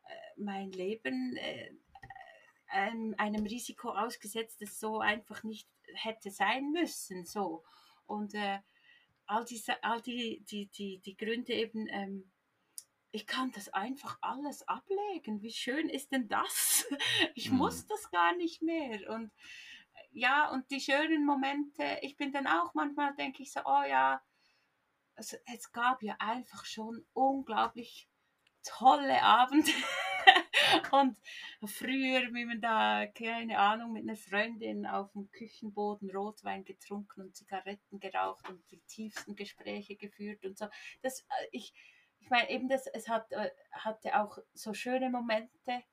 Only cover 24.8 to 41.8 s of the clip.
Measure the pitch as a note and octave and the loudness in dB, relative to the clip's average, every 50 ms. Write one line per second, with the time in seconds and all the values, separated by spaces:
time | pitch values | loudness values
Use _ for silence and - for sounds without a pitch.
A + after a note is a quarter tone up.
24.8 | _ _ _ _ _ _ _ - A3 - - A#3 _ - A#3+ A3+ - - - A#3+ | _ _ _ _ _ _ _ -14 -12 -12 -12 -12 _ -14 -14 -14 -14 -12 -4 2
25.8 | A#3+ B3 C4 C4 G#3+ G#3 - - G3+ G#3+ A#3 B3+ B3 - - G#3 - - - A3 | 2 2 2 2 -4 -8 -6 -4 -2 -2 -2 -4 -4 -10 -16 -14 -12 -10 -8 -8
26.8 | G#3+ A3+ A#3 A3+ A3 _ _ A#3+ C4 C4+ C#4 C4+ C4 - G#3+ G#3+ A3+ A3 - A#3+ | -8 -8 -10 -12 -14 _ _ 2 4 4 4 0 -4 -2 0 0 0 0 0 -10
27.8 | A#3 - - - - _ _ _ _ _ _ _ _ _ _ _ - - - - | -14 -14 -16 -20 -20 _ _ _ _ _ _ _ _ _ _ _ -14 -12 -8 6
28.8 | A3 C4 D4 D4 C#4 C4+ F#3 A#3+ - G3+ G#3+ - B3+ C4 C#4 D4+ D#4 - - C4 | 8 8 8 8 6 4 4 6 8 10 10 10 8 8 6 6 6 6 2 2
29.8 | - - - - - F#5+ F#5+ F#5 E5+ - - - E4+ - - C#5 D5 - - E4 | 0 -2 -2 -2 -2 -2 -2 8 10 10 10 10 4 4 4 4 8 8 6 6
30.8 | - - - C#4 C#4 C4 G#3 - _ - - - - - - _ G#3+ G3+ - - | 6 6 6 6 6 6 2 -2 _ -14 -14 -12 -12 -14 -12 _ -10 -8 -6 -4
31.8 | - B3 C4 C4+ C4+ C4 C4 B3+ B3 A#3 A#3 A#3+ A#3+ A#3 A#3+ A3 A3 A#3 A3 G#3+ | -2 -2 0 2 2 4 2 2 2 0 -4 -6 -4 -4 -4 -2 0 2 4 4
32.8 | G#3+ G#3+ G#3+ G#3 G#3 G#3 _ - A#3 A3+ A#3 A#3 A#3 A3+ G#3 F#3+ G3+ G3+ G#3+ A3+ | 4 4 4 2 0 -2 _ -8 -6 -4 -4 -4 -4 -2 2 4 6 4 4 2
33.8 | A#3 A#3 A3+ G#3+ - A3 A3 G3+ - F3+ F#3+ G3+ G#3+ A3+ A#3 G#3+ A3+ A3 G#3+ G#3 | -2 -6 -6 -6 -6 -6 -8 -8 -6 -2 0 0 0 0 -4 -6 -6 -6 -4 -4
34.8 | G3+ - G3 G3 G3 G3+ _ G#3 G3 - - - A#3 G#3+ - - - G#3+ G3+ G#3 | -4 -2 -4 -4 -4 -6 _ -12 -12 -12 -14 -16 -16 -16 -14 -12 -12 -10 -4 -2
35.8 | G#3 G#3 G#3 G#3 G3+ F#3+ F3+ G3 G3+ G#3+ G#3 - - G3+ G3 G3 F#3+ - G3 _ | -2 -2 -2 -4 -8 -6 -4 -4 -4 -6 -8 -8 -8 -6 -6 -6 -8 -14 -16 _
36.8 | - - G3+ G#3 G3+ _ - - F#3+ F#3+ _ - G#3+ _ G3+ F#3 - G3 G3+ G3+ | -12 -10 -10 -10 -10 _ -16 -18 -18 -16 _ -20 -14 _ -10 -8 -8 -8 -12 -12
37.8 | _ _ G3+ G3 G3 F#3+ F3+ F#3 F#3+ F#3+ F#3 _ - F#3+ F#3 F3 _ _ F#3+ E3+ | _ _ -16 -12 -12 -4 -2 -2 -2 -2 -4 _ -14 -16 -16 -16 _ _ -20 -20
38.8 | _ - - - A3 G#3+ - - - - G3+ G3+ G3+ G3+ - _ - G#3+ G#3 G#3 | _ -18 -12 -12 -12 -10 -10 -12 -12 -12 -10 -10 -10 -12 -12 _ -10 -10 -8 -8
39.8 | G3+ - G#3 - G#3 G3+ _ - G#3 G#3 G#3 - - F#3+ G3 - G#3+ G#3 - - | -10 -12 -14 -12 -12 -14 _ -10 -10 -10 -10 -8 -10 -12 -8 -8 -10 -10 -10 -16
40.8 | - - - _ - F3 - - _ _ - A2+ A2 - - B2+ - - _ - | -18 -18 -16 _ -6 -6 -6 -6 _ _ -6 -6 -6 -6 -10 -12 -12 -12 _ -20